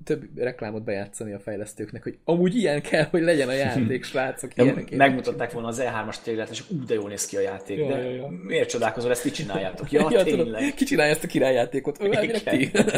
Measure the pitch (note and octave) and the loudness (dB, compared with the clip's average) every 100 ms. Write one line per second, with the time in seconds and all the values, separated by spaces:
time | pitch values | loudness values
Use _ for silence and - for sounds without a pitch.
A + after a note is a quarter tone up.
0 | - D3+ B2 - B2 B2 A2 A2 A2 G2 | -4 -4 -4 -6 -6 -4 -8 -8 -4 -6
1 | G2+ - A2 G2+ - G2+ G#2+ - G#2+ A2+ | -6 -10 -10 -10 -8 -8 -8 -8 -10 -8
2 | - - - E3+ F3+ A#3 F3+ D3 - D#3+ | -10 -8 0 2 4 4 2 0 0 2
3 | D3+ F3+ E3 D#3+ B2+ C3 C3+ C3 A2+ C3 | 4 2 4 4 4 2 0 2 2 0
4 | - C3+ C3 - B2+ - B2+ C3+ - B2+ | -2 -2 -2 -4 -6 4 4 4 -2 4
5 | C#3 C3 A#2+ - A#2 A#2 A2+ A#2 B2 A2+ | 6 6 -2 -4 -4 -4 -6 -4 -4 -4
6 | G#2+ G2+ - A2 G#2+ A#2 - F3 A#2+ A2+ | -6 -8 -6 -4 -4 -8 -6 -6 -2 -2
7 | G2+ G2+ - G2+ G2 F#2+ - D3 C#3+ C3+ | -2 -6 -4 -2 -2 -2 -6 -2 0 -2
8 | B2+ B2+ C3+ F3 - D#3+ B2 B2 A2+ A#2+ | -2 -6 -8 -10 -4 -2 0 0 -2 0
9 | A#2+ B2 C#3+ - D3 F#2+ F#2+ - - C#3+ | -2 0 -2 -4 -6 -4 -4 -6 0 2
10 | D#3 A3 F#3 - - A2 C#4 C#4 C4+ C#4 | 4 4 4 2 0 -2 -2 0 0 4
11 | D3 D#3 F3 D#3 C3 B2+ A#2+ C3+ D3 C#3+ | 4 2 0 2 4 4 2 -2 -4 -2
12 | G3+ A3 G#3 A3 - B2+ C3+ G#3 G#3+ | 0 0 0 -2 0 0 2 4 2